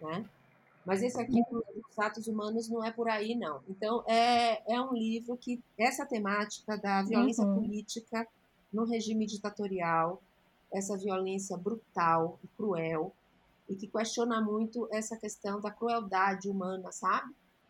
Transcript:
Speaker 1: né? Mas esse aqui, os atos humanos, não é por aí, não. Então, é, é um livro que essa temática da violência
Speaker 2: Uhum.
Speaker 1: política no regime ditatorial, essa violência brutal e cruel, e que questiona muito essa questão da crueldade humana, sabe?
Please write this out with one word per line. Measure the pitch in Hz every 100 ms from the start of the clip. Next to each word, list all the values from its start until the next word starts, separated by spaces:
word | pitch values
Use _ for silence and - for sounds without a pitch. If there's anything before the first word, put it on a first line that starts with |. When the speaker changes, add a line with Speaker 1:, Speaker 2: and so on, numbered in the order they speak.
Speaker 1:
né? | 156 170 220 _ _ _ _ _ -
Mas | 196
esse | 247 247
aqui, | 240 233 240
os | 233 - - - -
atos | 214 233 220
humanos, | 214 214 226 226
não | 233
é | 220
por | 226 226
aí, | 214 214 240
não. | 175 143 -
Então, | 190 214 233 -
é, | 226 240 240 233 214 -
é | 240
um | 254
livro | 247 220 226 233 247
que | - 240 - -
essa | 233 262 285
temática | 233 202 208 214 - - 208
da | 202 196
violência | 196 220 254 233
Speaker 2:
Uhum. | 202 196
Speaker 1:
política | 220 208 214 - - 226 226 _ _ _ _
no | 208 226
regime | 233 220 220 214
ditatorial, | 208 208 202 208 190 170 165 165 185 _ _ _ _ -
essa | 190 196 196
violência | 202 185 190 196 196 180
brutal | 180 226 - - 170 165 165 170
e | - -
cruel, | 214 175 160 160 381 - _ _ _ _ -
e | 190
que | 196
questiona | 220 220 - 233 226
muito | 214 214 226 240 220
essa | 214 220 220
questão | 208 - 202 202
da | 208
crueldade | 202 233 233 202 190 196 190 190
humana, | 196 185 185 180
sabe? | - 185 220 254 - _ _ _